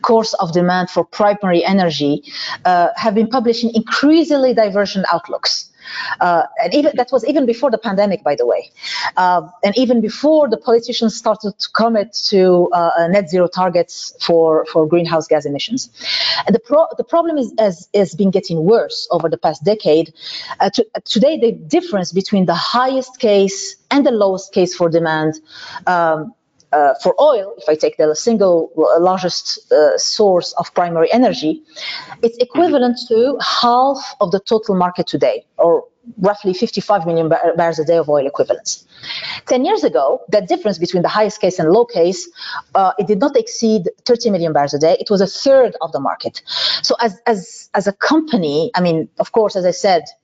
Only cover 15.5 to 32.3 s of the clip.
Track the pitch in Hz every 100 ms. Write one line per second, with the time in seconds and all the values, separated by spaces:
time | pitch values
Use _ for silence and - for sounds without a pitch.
15.5 | 143 - 254 - - - - - - -
16.5 | 226 - 294 320 - 233 339 339 311 226
17.5 | - 214 175 - 208 190 - 196 185 -
18.5 | 165 160 226 147 - - 175 160 131 175
19.5 | 151 156 214 180 156 165 _ - - -
20.5 | - 190 - 220 202 - - 262 320 226
21.5 | 175 160 330 349 208 175 175 190 202 180
22.5 | 165 - 240 254 269 254 - 220 202 196
23.5 | 196 - - _ 277 285 233 196 190 -
24.5 | - 180 - 175 165 165 156 156 156 _
25.5 | - - - - 180 165 156 156 - _
26.5 | _ _ 147 143 135 143 - 294 247 190
27.5 | - - 156 - - 156 151 - 226 196
28.5 | 170 160 - 156 165 180 185 185 - -
29.5 | - _ 139 151 - - - 214 180 -
30.5 | - 170 - 175 165 165 233 254 175 151
31.5 | 160 _ - - - - - 233